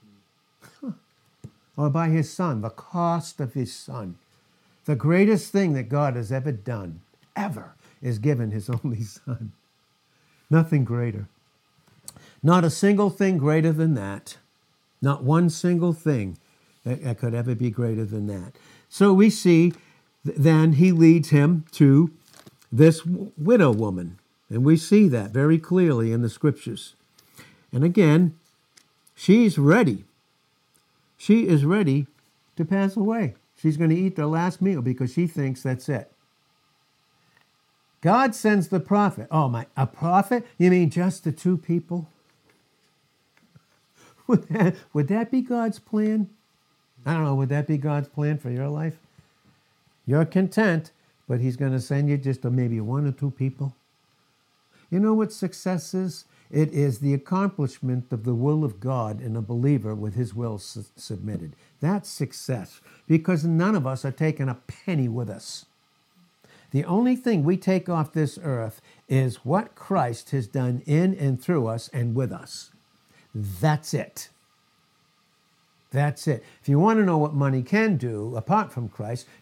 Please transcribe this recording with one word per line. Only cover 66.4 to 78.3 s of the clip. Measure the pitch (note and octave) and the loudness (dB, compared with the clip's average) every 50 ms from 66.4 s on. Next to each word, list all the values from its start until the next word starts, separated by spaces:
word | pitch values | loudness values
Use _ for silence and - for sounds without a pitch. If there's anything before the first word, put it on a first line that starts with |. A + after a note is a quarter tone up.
| _ _ _ _ _ _ | _ _ _ _ _ _
The | - C3+ - | -4 -4 -2
only | - F3 G#3+ B3 B3+ B3+ | 0 0 0 2 0 0
thing | B3+ - A#3+ A3+ D#3+ C#3 | 0 0 0 0 0 2
we | E3 F#3 | 0 0
take | F3+ - F#3+ F#3+ F3+ F3+ | 0 0 0 0 0 0
off | F3+ F3 D#3+ D3 - | -2 -2 -4 -4 -2
this | - D#3+ D3+ C#3 - - E3+ | -2 -2 -2 -2 -4 -8 -8
earth | D3+ B2+ A#2 A2+ A2 - - _ _ _ _ _ | -6 -6 -4 -6 -8 -10 -14 _ _ _ _ _
is | - C3 C3+ C3 B2+ A2 - - | -2 0 0 0 0 -4 -6 -4
what | B2 E3 G3+ A3+ - _ | -2 -2 -2 -2 -4 _
Christ | - - - G3 F3 C3+ A#2+ A2+ - - - | -14 -8 -4 -2 -2 -2 -2 -4 -10 -10 -6
has | C#3 C3+ A2 | -6 -6 -6
done | - - C3+ B2+ B2 B2 B2+ - | -4 -4 -4 -2 -2 -4 -4 -2
in | D3+ D3 D#3+ F3+ F#3+ F#3+ | 0 0 2 2 0 0
and | - C#3+ C#3 B2+ A#2+ | -2 -2 -2 -2 -2
through | - - F3 D3 A#2 | -2 -2 -2 -2 -2
us | A2+ A2+ A2+ - - - | -2 -4 -8 -8 -8 -6
and | B2+ A#2+ A#2+ A2+ | -4 -4 -2 -2
with | C3 C3 A2+ F#2+ | -2 -4 -4 -8
us. | E2 - - - - - - _ _ _ _ _ _ _ _ _ _ _ _ - | -12 -16 -18 -20 -20 -20 -20 _ _ _ _ _ _ _ _ _ _ _ _ -10
That's | G#2+ G2+ G2 F#2 F2 D3+ D#3 D3+ D3 - - - | -10 -8 -8 -6 -2 0 0 0 0 -4 -6 -6
it. | A#2+ - - - - - - _ _ _ _ _ _ _ _ _ _ _ _ _ _ _ _ _ _ _ _ _ _ _ _ _ _ _ _ _ _ _ _ | -6 -8 -8 -14 -20 -20 -20 _ _ _ _ _ _ _ _ _ _ _ _ _ _ _ _ _ _ _ _ _ _ _ _ _ _ _ _ _ _ _ _
That's | - C#3 C#3+ D3+ D3 - - | -4 -2 -2 -2 -2 -4 -4
it. | D#3+ C3 A2+ - - - _ | -4 -4 -4 -6 -16 -20 _
If | - | -2
you | C#3+ C#3 D3 | 0 2 4
want | F#3 A3 A3+ A3 | 4 4 4 2
to | G3+ | 2
know | F3+ E3 | 2 2
what | D#3 D3 D3+ D3+ | 0 0 0 -2
money | C#3 C#3 C#3 C3+ C3 A#2+ | -2 -2 0 0 -2 -2
can | - G3 G#3+ A3 A3 F#3 | -2 -2 0 0 0 0
do, | B2 B2 A#2+ A2 G#2 G#2+ A#2 | -2 -4 -6 -6 -8 -8 -8